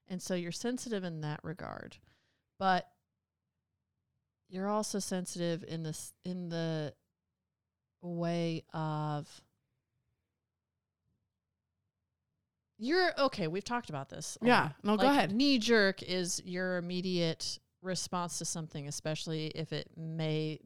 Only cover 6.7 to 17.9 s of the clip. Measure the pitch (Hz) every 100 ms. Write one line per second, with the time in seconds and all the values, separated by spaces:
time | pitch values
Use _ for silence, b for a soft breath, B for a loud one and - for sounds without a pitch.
6.7 | 160 151 - _ _ _ _ _ _ _
7.7 | _ _ _ 175 170 170 170 170 160 -
8.7 | 165 156 151 151 147 147 - - _ _
9.7 | _ _ _ _ _ _ _ _ _ _
10.7 | _ _ _ _ _ _ _ _ _ _
11.7 | _ _ _ _ _ _ _ _ _ _
12.7 | - 226 349 349 262 262 - 160 175 -
13.7 | 240 - 151 139 - - - 233 226 160
14.7 | - 202 208 247 285 190 208 285 262 220
15.7 | 226 196 185 - 185 180 - 190 180 185
16.7 | 180 175 180 185 180 165 - - - _
17.7 | _ 185